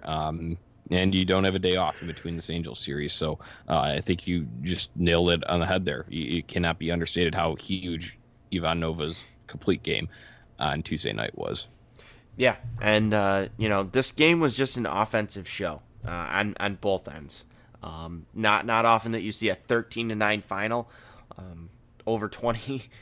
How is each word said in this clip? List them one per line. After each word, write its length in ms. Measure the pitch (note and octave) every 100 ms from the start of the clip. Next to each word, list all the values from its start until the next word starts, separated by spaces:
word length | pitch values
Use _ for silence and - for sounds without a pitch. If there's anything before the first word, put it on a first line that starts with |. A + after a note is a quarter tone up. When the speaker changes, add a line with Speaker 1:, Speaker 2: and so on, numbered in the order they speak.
| -
Speaker 1:
Um, 480 | D#2 D#2 E2 E2 E2+ - _ -
and 240 | F2+ F#2
you 120 | F#2+ F2+
don't 180 | F#2
have 100 | F#2+
a 60 | F#2+
day 160 | F2+ F#2
off 260 | E2+ -
in 60 | E2+
between 260 | D#2 -
this 160 | E2+ -
Angels 300 | E2 D#2+ B1
series. 340 | - C#2+ D2
So, 240 | - D#2 D#2 - - -
uh, 100 | D#2+
I 240 | D2 C#2
think 240 | - F2+ -
you 220 | F2 C#2 A#1
just 260 | D2+ E2+ - -
nailed 340 | F2 E2+ F2
it 140 | E2+ -
on 120 | F2
the 60 | E2
head 180 | F#2 F2+
there. 200 | C2 -
You, 140 | E2 C2+ E2+
you 60 |
cannot 360 | - - E2+ E2
be 120 | D#2+
understated 440 | E2+ D#2+ - F2 E2
how 200 | E2+ D#2
huge 640 | - F#2 F2 E2 E2+ - _ _ - F#2
Ivan 240 | D#2+ E2+
Nova's 440 | E2 D#2+ D2+ E2+ - - -
complete 360 | - - F2+
game 240 | - D2 - - - - - -
on 240 | D2 D2
Tuesday 280 | E2 D#2 A#1+
night 240 | G#1 A1+ -
was. 300 | G1+ - - - - - - - _ -
Speaker 2:
Yeah, 180 | B2+ G#2+ A#2+ -
and, 320 | G#2 G#2+ G#2+
uh, 340 | G#2+ G2 G2 G2 -
you 100 | G#2+
know, 160 | G2+
this 280 | F#2+ C3 C3
game 260 | - D3+ E3+
was 160 | D#3 A2+
just 220 | C3+ B2+
an 80 | G2+
offensive 600 | F2 G#2+ A2+ G#2 G2+ F2
show, 340 | - F#2 D2+ - - -
uh, 40 |
on, 440 | F2 D2+ E2+ G#2 -
on 160 | G2+ F#2+
both 320 | G#2 F#2+ -
ends. 360 | D2+ C#2+ - - - - -
Um, 420 | - D#2+ E2 E2+ D2+
not, 320 | - A2 G#2 A#2
not 200 | A2+ A#2
often 260 | A2+ A2+
that 100 | A2+
you 80 | G2
see 180 | G2+ A2
a 60 | F#2
thirteen 540 | - A#2 A#2 A2+ A#2
to 60 | G#2+
nine 260 | G#2 G#2+
final, 480 | - G2 G#2+ A#2+ A#2 - - - - -
um, 320 | F#2 E2 E2+ - - _ -
over 240 | A2+ G#2
twenty 540 | - A#2 A2+ - C3+ - -